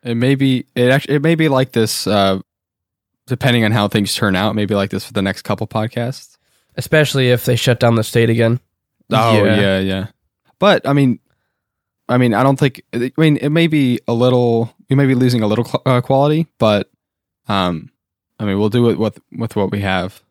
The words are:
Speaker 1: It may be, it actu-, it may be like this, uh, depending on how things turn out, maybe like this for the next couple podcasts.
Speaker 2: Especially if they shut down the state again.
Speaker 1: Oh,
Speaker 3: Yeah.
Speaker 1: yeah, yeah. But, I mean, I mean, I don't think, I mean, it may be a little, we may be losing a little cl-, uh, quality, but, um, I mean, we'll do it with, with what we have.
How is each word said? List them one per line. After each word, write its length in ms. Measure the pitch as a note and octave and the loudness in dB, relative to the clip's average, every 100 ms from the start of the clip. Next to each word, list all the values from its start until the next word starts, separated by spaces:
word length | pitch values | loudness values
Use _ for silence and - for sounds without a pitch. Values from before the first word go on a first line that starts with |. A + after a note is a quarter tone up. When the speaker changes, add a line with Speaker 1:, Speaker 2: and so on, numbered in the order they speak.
Speaker 1:
It 100 | A#2+ A#2 | -4 -2
may 200 | B2+ C3+ | 0 2
be, 300 | C3+ B2+ - - | 2 0 -4 -2
it 140 | B2 | 2
actu-, 240 | C3+ - | 2 0
it 80 | C#3+ | 0
may 120 | D3 | 0
be 140 | E3 D#3+ | 2 2
like 240 | C3 C3 | 2 0
this, 340 | A#2 A2 - - | 0 -2 -2 -2
uh, 320 | G2+ G2 F#2+ - _ _ _ _ _ _ _ - | 2 2 0 -6 _ _ _ _ _ _ _ -8
depending 380 | B2 B2+ A#2+ | -2 2 2
on 80 | A2 | 2
how 160 | G#2+ G#2 | 2 0
things 260 | A2 G2+ | 0 -2
turn 220 | - G#2+ F#2 | -2 0 0
out, 180 | G#2+ | 0
maybe 220 | G#2+ G2+ G2+ | -2 -2 -2
like 140 | G2 | -2
this 140 | G2+ | -6
for 80 | - | -8
the 100 | - | -4
next 200 | F#2+ G2 | -4 -6
couple 240 | - G#2 A2+ | -6 -6 -4
podcasts. 680 | A2 A2 - A#2+ C3+ - _ _ _ _ - | -6 -6 -6 -8 -10 -18 _ _ _ _ -14
Speaker 2:
Especially 540 | - D#3+ D3 C#3 B2+ | -2 0 2 0 2
if 140 | B2 | 0
they 120 | - B2 | 0 -2
shut 240 | - A#2+ | 0 2
down 160 | A#2+ A2+ | 2 2
the 80 | |
state 260 | G#2+ A#2+ A#2 | 0 0 0
again. 300 | A#2 A2+ B2 _ _ _ _ _ | 2 0 -2 _ _ _ _ _
Speaker 1:
Oh, 320 | A2 A2+ A2 | 0 2 2
Speaker 3:
Yeah. 160 | G2+ G#2+ | 2 2
Speaker 1:
yeah, 180 | G2 F#2+ | 2 0
yeah. 260 | F#2+ F#2+ G2 _ _ _ _ _ | -2 -4 -6 _ _ _ _ _
But, 260 | G3 F3+ - | 2 2 2
I 60 | |
mean, 260 | C#3+ C3+ A#2 _ _ _ _ _ _ _ _ - | 2 2 0 _ _ _ _ _ _ _ _ -2
I 60 | B2 | 0
mean, 160 | B2 | 2
I 100 | G#2+ | 2
don't 160 | C3+ C3+ | 2 2
think, 240 | C#3+ - _ | 0 -2 _
I 160 | A#2 B2 - | -6 -6 0
mean, 180 | D#3+ D3 | 2 2
it 140 | D3 | 0
may 160 | D#3 E3 | 0 0
be 340 | D3+ C3+ A#2+ - | 2 0 -2 -2
a 60 | |
little, 600 | A#2 B2 B2+ A#2+ A2+ A#2 _ _ | 0 2 2 2 0 -4 _ _
we 80 | C3+ | 0
may 80 | |
be 100 | C#3 | 2
losing 280 | C3 B2+ A#2+ | 2 2 0
a 40 | G#2+ | 0
little 180 | G#2+ A#2+ | -2 -2
cl-, 160 | - | -4
uh, 160 | - B2 | 0 0
quality, 460 | - C3+ C#3+ D#3 E3 _ | 0 0 2 0 -4 _
but, 320 | A2 G#2 - _ _ _ _ _ - | 0 0 -2 _ _ _ _ _ -6
um, 420 | G2+ F2+ E2 - _ _ _ _ _ | -2 -2 -4 -10 _ _ _ _ _
I 60 | G#2 | -6
mean, 120 | G2 | -2
we'll 120 | G#2+ | -2
do 180 | B2 A#2+ | 2 0
it 100 | F2 | 0
with, 200 | A2 - _ - | -4 -6 _ -10
with 200 | A2+ - | -8 -4
what 140 | F#2+ | -4
we 100 | G2+ | -4
have. 420 | G2 F#2+ F2+ - _ | -2 -4 -4 -12 _